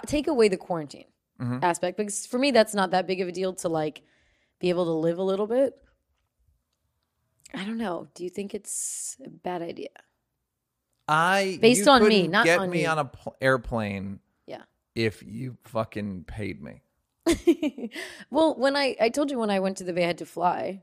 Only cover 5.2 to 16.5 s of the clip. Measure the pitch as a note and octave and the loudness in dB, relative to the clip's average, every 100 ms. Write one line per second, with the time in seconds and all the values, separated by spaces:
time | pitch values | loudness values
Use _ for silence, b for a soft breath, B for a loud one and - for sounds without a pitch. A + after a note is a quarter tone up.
5.2 | F#3+ G3 G#3 A#3+ C4+ - _ _ _ _ | 0 0 0 2 0 -2 _ _ _ _
6.2 | _ _ _ _ _ _ _ _ _ _ | _ _ _ _ _ _ _ _ _ _
7.2 | _ _ - - G3 A3+ A3 E3+ D#3+ - | _ _ -16 -10 -8 -6 -6 -6 -10 -12
8.2 | F3 - G3 G#3 G3+ - - - - - | -10 -8 -8 -10 -10 -8 -8 -8 -10 -12
9.2 | C4 - - F3+ E3+ - - - _ _ | -16 -12 -8 -6 -8 -10 -14 -16 _ _
10.2 | _ _ _ _ _ _ _ _ - D#3 | _ _ _ _ _ _ _ _ -2 2
11.2 | E3+ G3 F#3+ E3+ A3+ B3 G#3 C4+ D#4 G#3+ | 2 2 0 4 4 6 8 10 8 6
12.2 | E3 G3 A3+ F3+ F#3 F3 E3 D#3+ C3+ - | 4 4 4 4 2 0 0 0 -2 -8
13.2 | - - C3 C3 - A#2 G#2 G2 G2 G2 | -18 -2 2 2 0 -4 -4 -4 -8 -12
14.2 | _ _ - C#3+ - _ _ - A2+ - | _ _ -18 -18 -18 _ _ -2 -2 -2
15.2 | - A2+ C3 A#2+ - A2 A2+ - G2+ F#2 | -12 -12 -10 -12 -8 -6 -4 -6 -8 -8
16.2 | - G#2+ G2+ | -10 -10 -8